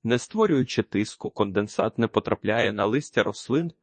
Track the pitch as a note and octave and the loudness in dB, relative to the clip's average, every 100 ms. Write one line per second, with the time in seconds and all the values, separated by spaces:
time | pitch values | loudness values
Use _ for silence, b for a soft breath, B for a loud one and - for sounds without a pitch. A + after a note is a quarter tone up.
0 | A#2 B2 - A3 A3 C#3 B2+ - A2 G2 | -2 0 -2 0 2 2 2 -2 -2 -2
1 | G#2+ - - - G2+ G2 G#2 - A2 - | -2 -4 -10 -2 0 0 -2 -2 -2 0
2 | A#2 - - G#2+ - A2 A#2 G#2 G2+ B2+ | 0 0 -2 -4 -2 0 0 0 0 0
3 | - - G#2 - - C3+ E3+ - | -2 0 0 -2 -2 -2 -2 -8